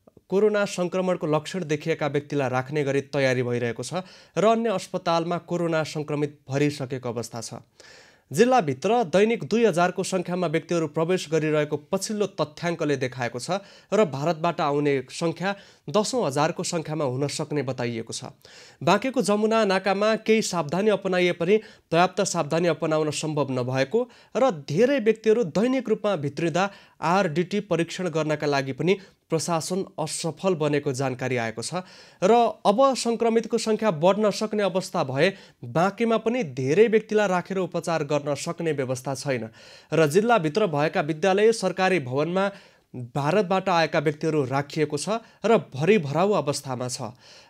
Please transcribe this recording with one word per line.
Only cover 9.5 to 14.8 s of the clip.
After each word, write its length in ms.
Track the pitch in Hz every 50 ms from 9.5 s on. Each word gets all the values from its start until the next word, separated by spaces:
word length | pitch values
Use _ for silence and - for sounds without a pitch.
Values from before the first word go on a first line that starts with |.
| 202 233 233
हजारको 380 | 214 165 175 175 180 175 190
सङ्ख्यामा 440 | 180 - 190 185 170 - 180 180 175
व्यक्तिहरू 400 | 160 151 165 165 - 175 170 160
प्रवेश 420 | 147 151 160 165 160 185 185 185 151
गरिरहेको 440 | 156 156 151 156 151 151 151 147 151
पछिल्लो 500 | 147 - _ 190 185 190 - 214 208 202
तथ्याङ्कले 720 | 190 - - 151 151 - - 165 175 170 156 160 147 143
देखाएको 420 | 131 131 123 127 131 123 117 - 123
छ 120 | - - 180 202 202 - - - _ _
र 120 | 196 214 214
भारतबाट 560 | 156 131 135 143 165 175 156 165 170 156 -
आउने 420 | 165 143 143 147